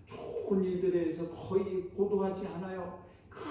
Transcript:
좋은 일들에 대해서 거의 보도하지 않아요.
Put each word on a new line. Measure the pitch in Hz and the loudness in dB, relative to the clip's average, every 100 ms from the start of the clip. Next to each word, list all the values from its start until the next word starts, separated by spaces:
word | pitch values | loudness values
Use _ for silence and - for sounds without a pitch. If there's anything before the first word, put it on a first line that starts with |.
| - | -16
좋은 | - - - - 196 | -12 -8 -4 2 4
일들에 | 185 180 185 | 4 2 4
대해서 | 175 165 165 165 | 4 2 0 -4
거의 | - - 190 - 190 175 | -6 0 2 2 -2 -4
보도하지 | - 202 202 190 190 185 | 0 2 4 2 0 -4
않아요. | 170 185 185 175 - - - - - 311 | -6 -6 -6 -6 -10 -16 -20 -18 -12 -6